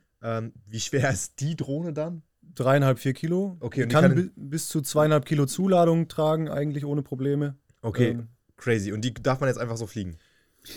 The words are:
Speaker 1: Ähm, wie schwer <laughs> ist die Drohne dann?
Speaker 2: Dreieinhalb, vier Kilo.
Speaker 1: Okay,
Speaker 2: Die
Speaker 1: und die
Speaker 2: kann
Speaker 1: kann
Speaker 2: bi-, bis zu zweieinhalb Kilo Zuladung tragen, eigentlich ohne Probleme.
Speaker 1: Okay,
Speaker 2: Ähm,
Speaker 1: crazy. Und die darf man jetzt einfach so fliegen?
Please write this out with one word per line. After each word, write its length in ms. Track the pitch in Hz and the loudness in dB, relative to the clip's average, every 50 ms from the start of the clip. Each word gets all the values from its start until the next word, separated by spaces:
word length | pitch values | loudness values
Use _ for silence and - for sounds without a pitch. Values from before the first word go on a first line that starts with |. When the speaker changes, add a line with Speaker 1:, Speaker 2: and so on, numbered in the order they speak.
| _ _ _ _ - | _ _ _ _ -8
Speaker 1:
Ähm, 300 | 117 113 113 113 117 - - - | -6 -4 -4 -6 -8 -12 -16 -20
wie 140 | - 110 113 | -12 -10 -8
schwer 280 | - - - 139 123 135 | -6 -2 0 0 2 2
<laughs> 40 | 113 | 0
ist 260 | 92 - - _ - | -2 -4 -10 _ -6
die 160 | 135 156 170 | -6 -4 -4
Drohne 380 | 160 - - 277 262 180 175 151 | -4 -4 -4 -4 -4 -4 -6 -4
dann? 300 | 151 151 170 175 165 - _ _ _ _ - - | -6 -6 -6 -8 -10 -14 _ _ _ _ -16 -6
Speaker 2:
Dreieinhalb, 460 | - 127 127 135 143 139 135 131 - | -2 2 4 4 4 4 4 2 2
vier 140 | - 135 131 | 0 -4 -4
Kilo. 420 | - - - 175 180 196 202 180 165 | -2 -2 -2 -2 0 -2 -4 -6 -8
Speaker 1:
Okay, 160 | 120 131 - | -10 -6 -2
Speaker 2:
Die 60 | 139 123 | -2 0
Speaker 1:
und 60 | 117 | 2
die 40 | 123 | 4
Speaker 2:
kann 100 | 151 170 | 6 6
Speaker 1:
kann 120 | 180 143 | 6 6
Speaker 2:
bi-, 160 | 160 185 180 - | 4 0 -2 -6
bis 320 | - 151 139 143 160 - | -14 -12 -8 -6 -6 -6
zu 140 | - - 156 | -4 -4 -4
zweieinhalb 420 | 139 - - 151 151 151 156 147 139 | -4 0 2 4 4 6 4 4 2
Kilo 220 | - 160 147 143 | 2 0 2 2
Zuladung 640 | 139 - - 185 196 185 175 170 170 165 165 165 160 | 0 0 0 2 4 6 6 6 6 4 2 0 -2
tragen, 400 | - - 156 156 156 160 160 156 | -2 0 0 2 2 0 -2 -4
eigentlich 340 | 151 143 147 151 143 147 143 | -4 -4 -2 -2 -4 -4 -4
ohne 180 | 143 143 147 | -2 -2 -4
Probleme. 540 | 135 - 147 127 131 143 143 143 147 143 139 _ _ _ _ _ | -4 -4 -6 -2 0 0 0 0 0 -2 -4 _ _ _ _ _
Speaker 1:
Okay, 280 | - 117 95 120 123 110 | -6 -4 0 2 2 2
Speaker 2:
Ähm, 180 | 120 120 113 - _ _ _ _ _ | 2 -2 -8 -12 _ _ _ _ _
Speaker 1:
crazy. 340 | - - 123 117 110 98 101 | -8 -2 0 0 0 0 -2
Und 140 | 98 107 110 | -4 -4 -4
die 80 | 127 107 | -4 -4
darf 260 | - - 143 131 135 | -2 -2 -2 0 0
man 80 | 143 | 0
jetzt 100 | 135 123 | 0 0
einfach 200 | 113 117 117 117 | -2 -4 -6 -6
so 100 | 113 117 | -6 -8
fliegen? 300 | 104 - 113 98 90 82 - _ _ _ _ _ _ _ _ - - - | -8 -6 -8 -8 -8 -8 -14 _ _ _ _ _ _ _ _ -20 -20 -20